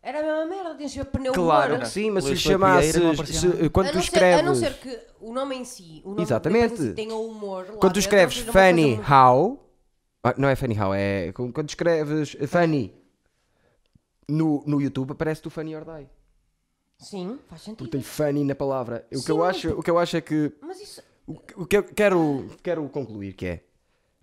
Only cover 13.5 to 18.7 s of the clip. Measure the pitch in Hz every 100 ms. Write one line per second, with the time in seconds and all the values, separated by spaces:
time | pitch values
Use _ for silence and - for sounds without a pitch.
13.5 | _ _ _ _ _ _ _ - 151 160
14.5 | 147 147 147 139 135 131 131 156 156 165
15.5 | 165 160 156 160 160 139 _ _ _ _
16.5 | _ _ _ _ _ - 202 180 269 _
17.5 | 165 - 220 127 139 - - 151 143 139
18.5 | 139 139